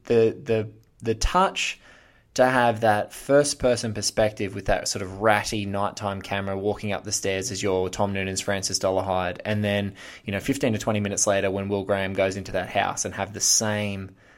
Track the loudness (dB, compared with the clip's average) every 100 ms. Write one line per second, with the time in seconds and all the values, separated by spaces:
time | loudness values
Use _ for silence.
0 | 2 6 6 2 -2 -2 -2 -10 _ _
1 | -4 0 2 4 2 0 -6 -6 -14 -20
2 | -20 _ _ 2 4 6 4 4 2 2
3 | 0 -6 4 4 4 2 0 2 -2 -4
4 | -2 2 2 0 -6 -4 0 0 0 -4
5 | -6 2 4 4 2 -4 -2 -2 -2 -4
6 | -6 -6 -6 -6 -4 -2 -2 -2 -4 -6
7 | -4 -4 -2 -2 -4 -2 0 2 0 0
8 | 0 0 -4 -4 -2 -2 -2 0 0 0
9 | 0 0 -2 -4 -4 0 0 0 -2 -6
10 | -16 -12 -6 -4 -2 0 0 0 0 -2
11 | 0 0 2 2 2 -2 -2 -2 0 -2
12 | 0 0 0 -2 -4 -4 -2 0 0 -2
13 | -6 -6 -6 -2 2 2 2 0 -2 -6
14 | -10 -14 -20